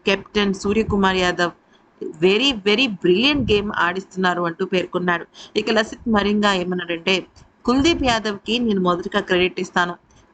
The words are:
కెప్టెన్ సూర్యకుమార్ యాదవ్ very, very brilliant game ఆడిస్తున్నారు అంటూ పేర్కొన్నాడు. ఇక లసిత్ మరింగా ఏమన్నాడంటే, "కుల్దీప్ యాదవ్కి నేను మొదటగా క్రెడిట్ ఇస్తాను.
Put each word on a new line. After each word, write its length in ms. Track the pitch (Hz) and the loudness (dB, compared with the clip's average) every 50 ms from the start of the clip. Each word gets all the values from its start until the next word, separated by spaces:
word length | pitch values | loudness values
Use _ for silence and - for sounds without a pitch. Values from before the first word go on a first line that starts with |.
| - | -2
కెప్టెన్ 480 | - 196 196 196 - - 208 208 202 190 | -2 -2 -2 -4 -4 -2 0 0 0 -2
సూర్యకుమార్ 600 | - - 202 208 220 214 - - 202 196 190 190 | -2 -2 -2 0 0 0 0 0 2 2 2 2
యాదవ్ 360 | 185 180 180 180 170 175 170 - _ _ _ _ _ _ _ _ _ - | 2 0 0 0 0 -2 -2 -4 _ _ _ _ _ _ _ _ _ -14
very, 500 | - - 156 160 190 196 214 262 285 269 214 185 202 | -12 -4 0 2 2 4 4 2 0 0 0 0 0
very 180 | 208 214 269 | 2 2 2
brilliant 560 | 269 202 175 - 165 180 196 240 285 302 285 240 202 214 | 0 0 0 2 4 4 4 4 2 2 0 0 2 0
game 200 | 208 202 208 - | 0 0 -2 -2
ఆడిస్తున్నారు 680 | - 170 170 180 190 190 - - 185 190 180 175 175 175 | -2 -2 -2 -2 -4 -8 -8 -4 -2 0 0 0 0 -2
అంటూ 240 | 170 165 - 190 | -4 -4 -4 -4
పేర్కొన్నాడు. 580 | 185 190 180 170 - - 180 170 180 175 165 160 - _ - - - - | -2 -2 -2 -2 -2 -4 -4 -2 -2 -2 -2 -4 -10 _ -20 -18 -8 -4
ఇక 140 | 214 214 233 | -4 -2 0
లసిత్ 380 | 226 214 220 214 - - - 247 | 0 0 0 -2 -6 -8 -4 0
మరింగా 440 | 220 208 196 202 208 208 208 208 196 | 0 2 2 2 2 2 2 2 0
ఏమన్నాడంటే, 760 | 185 175 180 180 185 175 170 170 170 165 185 190 180 165 - _ - - - _ _ - | 0 -2 -2 -4 -4 -4 -6 -6 -4 0 0 0 0 -2 -6 _ -20 -20 -20 _ _ -2
"కుల్దీప్ 400 | - 247 269 277 330 339 339 285 | 0 2 2 2 2 2 2 0
యాదవ్కి 540 | 254 233 220 208 214 202 208 - - 220 247 | 0 0 0 -2 -4 -6 -6 -4 -4 -2 0
నేను 220 | 247 226 208 190 | 0 0 0 2
మొదటగా 400 | 185 180 175 170 175 190 - 208 | 2 2 0 0 -2 -4 -4 -4
క్రెడిట్ 400 | 190 - 190 175 180 185 180 - | -2 0 2 2 2 0 -2 -4
ఇస్తాను. 340 | 220 - - 185 175 175 175 - _ _ _ _ _ _ | -8 -4 -2 -2 -2 -2 -4 -8 _ _ _ _ _ _